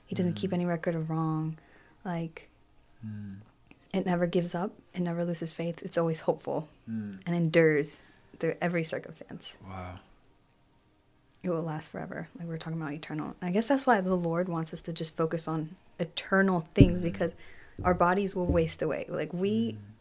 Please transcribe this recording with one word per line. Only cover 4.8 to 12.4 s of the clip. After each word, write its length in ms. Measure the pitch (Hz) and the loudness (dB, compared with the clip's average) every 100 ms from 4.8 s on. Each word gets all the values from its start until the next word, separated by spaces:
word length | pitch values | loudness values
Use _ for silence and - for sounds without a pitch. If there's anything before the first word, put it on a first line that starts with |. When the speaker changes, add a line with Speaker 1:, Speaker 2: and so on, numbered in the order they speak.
| - | -10
Speaker 1:
It 60 | 185 | -2
never 240 | 175 170 | -2 0
loses 280 | 175 165 160 | -2 -2 -4
faith. 300 | - 170 165 | -4 -4 -4
It's 160 | 185 170 | -4 0
always 220 | 165 160 | 0 0
hopeful 480 | - - - 143 160 - - | 0 -2 -2 -4 -6 -12 -8
Speaker 2:
Mm. 320 | - 208 - 170 | -6 -6 -6 -2
Speaker 1:
and 100 | 175 | 2
endures 680 | 160 165 160 151 151 - - - - - | 4 6 6 6 0 -6 -20 -20 -16 -4
through 180 | 165 - | -4 0
every 240 | 170 175 | 0 0
circumstance. 760 | 165 - - 165 - 170 - - 98 | -2 -4 -8 -14 -14 -14 -14 -14 -12
Speaker 2:
Wow. 340 | 92 90 92 - - _ _ _ _ _ _ _ _ _ _ _ - | -12 -10 -14 -18 -20 _ _ _ _ _ _ _ _ _ _ _ -8
Speaker 1:
It 80 | 185 | -2
will 120 | 165 | -2
last 260 | 165 156 - | -2 -6 -8
forever. 400 | - 170 156 165 | -10 -8 -8 -10
Like, 80 | - | -10